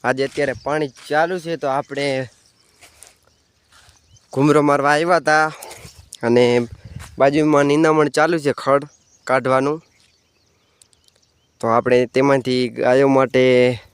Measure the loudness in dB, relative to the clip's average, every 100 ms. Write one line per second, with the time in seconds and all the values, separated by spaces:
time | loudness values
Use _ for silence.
0 | -2 -2 -4 -4 -4 -6 -6 -4 -6 -10
1 | -6 -2 -2 -4 -8 -8 -4 -4 -6 -6
2 | -4 -4 -8 _ _ _ _ _ -20 _
3 | -20 _ _ _ _ _ _ _ _ _
4 | _ _ _ 0 2 4 2 0 0 0
5 | 0 0 2 0 0 -6 -20 -20 -20 -20
6 | -20 -6 0 4 4 2 -2 -12 -20 -20
7 | -18 0 0 2 2 2 2 2 2 2
8 | 0 0 0 0 -4 -4 0 0 -2 _
9 | _ _ -2 -2 2 0 0 -6 _ _
10 | _ _ _ _ _ _ _ _ _ _
11 | _ _ _ _ _ _ -2 0 2 0
12 | 2 0 2 0 0 -2 -4 -2 0 2
13 | 4 2 2 2 2 4 2 -2 -14